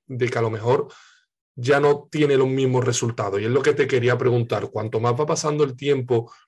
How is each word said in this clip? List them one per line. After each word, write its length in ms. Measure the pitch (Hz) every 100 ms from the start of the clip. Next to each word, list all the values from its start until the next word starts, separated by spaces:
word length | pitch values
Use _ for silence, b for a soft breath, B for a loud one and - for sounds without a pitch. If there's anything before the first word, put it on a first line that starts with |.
| -
de 220 | 127 120
que 100 | 117
a 40 |
lo 80 | 117
mejor 380 | 110 113 143 - B B B B _ _ -
ya 220 | 120 143
no 260 | 147 143 -
tiene 260 | 156 147 135
los 120 | 131
mismos 360 | 135 131 127
resultados. 560 | 120 117 117 117 101 98
Y 40 | 110
es 40 |
lo 120 | 131
que 100 | 139
te 140 | 147 131
quería 320 | 131 120 120
preguntar, 500 | 123 120 117 104 104
cuanto 300 | 110 110 117
más 140 | 120 120
va 60 | 151
pasando 380 | 165 156 151
el 100 | 143
tiempo, 560 | 123 139 135 123 120 117 B